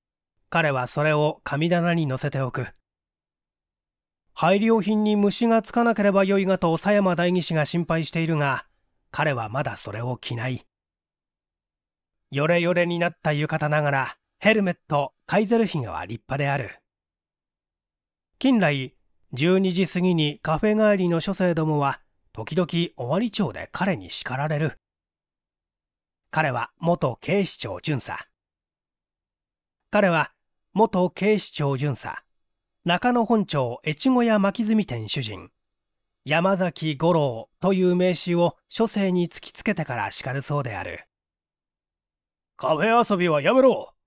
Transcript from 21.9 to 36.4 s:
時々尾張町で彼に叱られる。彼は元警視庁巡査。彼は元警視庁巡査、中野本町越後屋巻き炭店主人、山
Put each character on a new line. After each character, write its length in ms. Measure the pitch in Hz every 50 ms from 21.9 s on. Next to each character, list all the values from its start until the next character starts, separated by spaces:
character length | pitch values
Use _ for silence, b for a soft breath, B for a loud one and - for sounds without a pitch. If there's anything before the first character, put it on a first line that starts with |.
| 127 - _ _ _ _ _ _
時 220 | - 110 110 - 151
々 160 | 180 175 - - 170 170 170 -
尾 240 | - 123 120 151 190
張 120 | 247 226
町 200 | - - 196 127
で 180 | - 73 87 - -
彼 240 | - 185 196 170 107
に 120 | 92 90
叱 260 | - - - - 123 131
ら 100 | 147 151
れ 120 | 156 143
る。 200 | 160 143 - - _ _ _ _ _ _ _ _ _ _ _ _ _ _ _ _ _ _ _ _ _ _ _ _ _ _ _ _ _ _
彼 200 | - 156 160 139
は 200 | 123 117 117 - _ -
元 380 | 165 165 175 - - 131 117 -
警 220 | - - 180 202 190
視 140 | - - -
庁 240 | - 107 92 87
巡 180 | - 156 147 120
査。 300 | - - 87 - - _ _ _ _ _ _ _ _ _ _ _ _ _ _ _ _ _ _ _ _ _ _ _ _ _ _ _ _ _ _ _ _ _
彼 180 | - 208 202 185
は 240 | 165 156 139 - _ _ _ _ _ _ _ _
元 380 | - 185 226 220 - 180 180 170
警 280 | - - 185 208 214 196
視 140 | - -
庁 240 | - - 147 139 139
巡 220 | 123 143 147 123 -
査、 260 | - - - - - _ _ _ _ _ _ _ _ _ _ _ -
中 280 | 175 170 175 - 247
野 140 | 247 247 220
本 200 | - 233 220 190
町 360 | - - 143 127 117 123 - -
越 240 | - 117 - - 262
後 140 | 254 247 240
屋 160 | 233 220 208
巻 240 | 190 196 196 - 220
き 60 | 208
炭 140 | 226 214 202
店 220 | - 123 117 110 107
主 140 | - 143
人、 300 | 123 107 104 92 85 - _ _ _ _ _ _ _ _ _ _ _ _ _ _ -
山 320 | 135 151 165